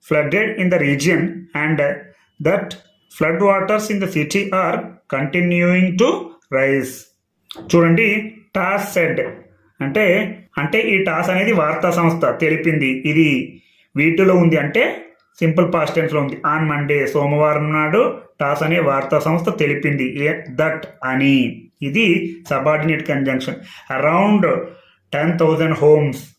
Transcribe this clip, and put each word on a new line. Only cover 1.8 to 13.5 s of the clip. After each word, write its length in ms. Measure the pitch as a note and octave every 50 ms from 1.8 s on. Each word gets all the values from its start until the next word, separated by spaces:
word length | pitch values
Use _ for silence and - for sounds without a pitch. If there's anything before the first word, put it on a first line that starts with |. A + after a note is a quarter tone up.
| C#3+ C#3+ - - - - - _ _ _ _ _ D3 -
that 200 | F#3 G3+ - - - - _ _ _ _ _ _ - -
flood 220 | D#3 D#3 E3+ F3 G3+ G3
waters 380 | G3 G3 F#3+ F#3+ G#3+ G#3+ G#3+ - G#3+
in 60 | G3+ F#3+
the 60 | F3 - D#3+
city 240 | D3 D3 - G3+ G3 F#3+ F#3+ F#3+ F#3
are 140 | E3 F3+ F3+ - - - - _ _ -
continuing 720 | C3+ C#3+ D3 C#3 F3+ F3 F3 F3 F3 F3 F3 F3+ F#3 F#3 F#3 F3 F3+
to 80 | A3+ C#4 F#4 G#4 - - - _ _ _ C#3 C3
rise. 360 | C3+ C3+ C#3 C#3 B2+ B2+ - - - _ _ _ _ _ _ _ _ _ - - - -
చూడండి, 360 | - E3+ E3+ E3 E3 F3 A3+ G#3+ G3+ G#3+ G#3+ - - - _ _ _
టాస్ 320 | F#3+ F#3 F3+ G3 G3+ G3 - -
సెడ్ 260 | F#3 E3+ C#3+ - C3 C3 B2 G#2+ - - _ _ _ _ _ _ _ C#3
అంటే, 200 | C3+ C#3 G#3+ G#3+ F#3+ F3 G3+ G#3+ F#3+ - - - _ _ -
అంటే 180 | C#3+ D#3 - A3 B3 - G#3
ఈ 20 | F#3+ F#3+ F#3
టాస్ 220 | D#3+ D#3+ F3 F3+ F#3
అనేది 200 | F#3 G3 G#3+ A3+ F3+
వార్తా 280 | D#3 D3+ D#3+ D#3+ - F3+ E3+ F3
సంస్థ 240 | E3+ E3 E3 E3+ - B2+ A#2 - E3
తెలిపింది, 460 | D#3 D#3 D#3+ - E3 D#3 D3+ C3+ C3 C3 C3 C3 D3+
ఇది 180 | D3+ D#3 D#3+ D3+ C#3+ B2 - -